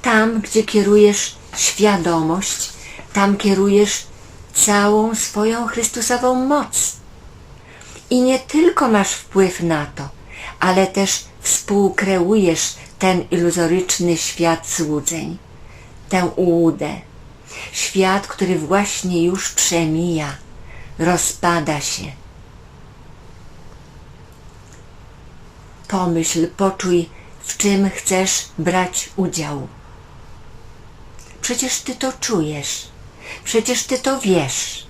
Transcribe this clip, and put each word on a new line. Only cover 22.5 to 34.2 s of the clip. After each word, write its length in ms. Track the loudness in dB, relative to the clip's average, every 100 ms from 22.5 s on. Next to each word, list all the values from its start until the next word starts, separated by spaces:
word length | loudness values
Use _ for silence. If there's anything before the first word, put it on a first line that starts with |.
| -20 -20 -20 -20 -20 -20 -20 -20 -20 -20 -20 -20 -20 -20 -20 -20 -20 -20 -20 -20 -20 -20 -20 -20 -20 -20 -20 -20 -20 -20 -20 -20 -20 -6
Pomyśl, 600 | -2 0 0 0 0 -2
poczuj, 600 | 0 0 0 0 2 0 -10 -20 -14
w 140 | -12 -2
czym 340 | 2 2 2
chcesz 560 | -2 -2 0 0 -2 -6 -4
brać 520 | 0 0 0 -4 -8 -4
udział. 520 | -2 -2 -6 -8 -10 -16 -20 -20 -20 -20 -20 -18 -18 -18 -20 -20 -20 -20 -20 -20 -20 -10
Przecież 400 | -6 -4 -2 -4
ty 140 | -6
to 180 | -6 -6
czujesz, 760 | -4 -2 0 -2 -4 -8 -10 -12 -18 -20 -20 -18 -14
przecież 400 | -2 0 0 -2
ty 140 | -2 -2
to 220 | 0 0